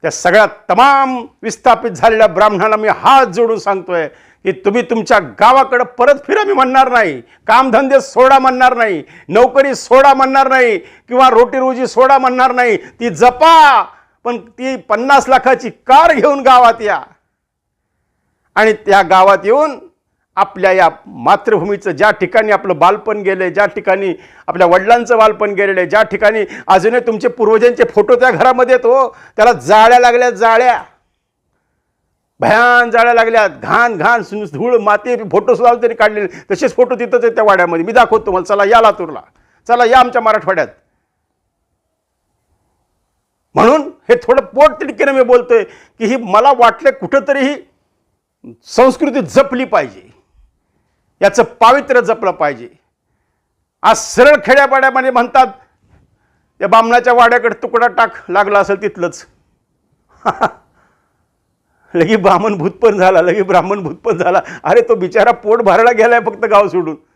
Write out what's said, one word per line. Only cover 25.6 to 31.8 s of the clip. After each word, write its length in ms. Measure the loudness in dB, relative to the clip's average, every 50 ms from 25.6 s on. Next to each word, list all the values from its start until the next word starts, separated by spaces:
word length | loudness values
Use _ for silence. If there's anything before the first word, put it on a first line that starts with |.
| -2 -2 -2 -2
आहे, 100 | -4 -2
ज्या 120 | 0 -2 -2
ठिकाणी 420 | -2 -4 -2 0 0 0 0 -6 -6 -10 -18 -2 0
अजूनही 320 | 0 2 2 0 -2 0
तुमचे 280 | -2 -2 -6 -2 -4 -4
पूर्वजांचे 560 | -2 -2 0 0 2 2 2 2 0 0 -8
फोटो 320 | -6 -2 -2 2 2 2
त्या 140 | 2 2 0
घरामध्ये 440 | 2 2 0 0 2 0 0 0 0
आहेत 120 | 0 0
हो, 300 | 0 0 0 0 -2 -4 _ -20 _ _
त्याला 160 | 0 2 2 2
जाळ्या 460 | 0 0 0 2 4 6 6 4 4
लागल्या, 320 | 4 4 2 2 0 -2
जाळ्या, 520 | -2 0 0 0 2 2 2 0 0 -2 -4 _ _ _ _ _ _ _ _ _ _ _ _ _ _ _ _ _ _ _